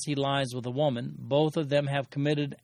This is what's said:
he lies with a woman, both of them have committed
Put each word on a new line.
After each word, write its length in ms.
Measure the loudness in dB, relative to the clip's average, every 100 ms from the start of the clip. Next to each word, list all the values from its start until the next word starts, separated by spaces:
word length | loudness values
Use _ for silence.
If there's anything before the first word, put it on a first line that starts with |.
| 0
he 100 | 0
lies 340 | 2 0 -2
with 120 | -4 -4
a 60 |
woman, 440 | 0 0 0 -6 -10
both 380 | 0 4 4 0
of 140 | 0
them 180 | 0 2
have 220 | -2 -2
committed 480 | -2 0 2 -2 -6